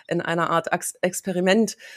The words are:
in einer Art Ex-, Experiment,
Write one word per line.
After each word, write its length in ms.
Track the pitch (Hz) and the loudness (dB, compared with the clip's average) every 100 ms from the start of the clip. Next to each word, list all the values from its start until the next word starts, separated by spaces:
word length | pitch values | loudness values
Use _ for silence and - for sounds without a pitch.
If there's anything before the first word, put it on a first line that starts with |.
| - | -4
in 140 | 170 | -4
einer 280 | - 165 165 | -2 0 2
Art 220 | 165 160 | 0 0
Ex-, 240 | 180 - - | -4 -4 -4
Experiment, 760 | 185 185 - 180 185 208 220 - - | -4 -4 -4 0 4 4 2 -2 -16